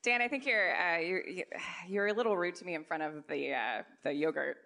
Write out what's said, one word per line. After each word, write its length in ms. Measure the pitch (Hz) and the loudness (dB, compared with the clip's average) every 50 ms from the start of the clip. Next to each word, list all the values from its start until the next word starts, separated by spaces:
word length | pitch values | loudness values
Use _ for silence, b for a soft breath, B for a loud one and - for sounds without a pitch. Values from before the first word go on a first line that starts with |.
Dan, 180 | - 240 240 240 | 2 2 2 4
I 60 | 240 | 2
think 180 | 240 285 269 262 | 2 0 0 0
you're, 300 | 277 240 214 196 175 - | 2 4 4 4 4 4
uh, 220 | - 180 175 170 170 | 4 2 2 2 2
you're, 240 | 165 170 185 185 - - 180 180 - - - - B B B B 170 180 | 2 0 0 0 -2 -4 -6 -8 -6 -6 -8 -8 B B B B -8 -4
you're 180 | 196 202 202 208 | 0 2 2 2
a 40 | |
little 240 | 208 220 247 226 208 | 2 2 2 2 2
rude 200 | 180 175 175 175 | 2 2 0 -2
to 80 | - - | -4 -8
me 100 | 180 170 | -6 -6
in 80 | 156 156 | -6 -4
front 200 | - 170 156 156 | -4 -4 -2 -2
of 180 | 151 156 151 143 - | -4 -4 -8 -8 -6
the, 260 | 151 143 139 139 139 | -4 -2 -2 -2 0
uh, 280 | 127 113 113 117 107 - - - _ | 0 0 -2 -2 -4 -6 -8 -18 _
the 100 | - - | -4 -2
yogurt 440 | 147 143 151 160 147 151 139 139 - - - | 0 2 0 0 0 0 -2 -2 -4 -6 -6